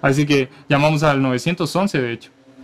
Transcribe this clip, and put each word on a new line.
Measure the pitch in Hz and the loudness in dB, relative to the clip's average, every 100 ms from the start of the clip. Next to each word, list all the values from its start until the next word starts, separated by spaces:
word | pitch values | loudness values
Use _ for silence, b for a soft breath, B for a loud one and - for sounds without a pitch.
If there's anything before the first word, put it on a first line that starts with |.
Así | 139 135 143 | 0 0 2
que | 143 127 B B | 0 -2 B B
llamamos | 143 151 156 | 0 2 2
al | 156 139 | 2 2
novecientos | 135 123 165 175 151 175 | 0 -2 -2 -4 -4 -2
once, | 196 151 | -2 -2
de | 120 | -4
hecho, | 117 - _ _ - | -6 -12 _ _ -20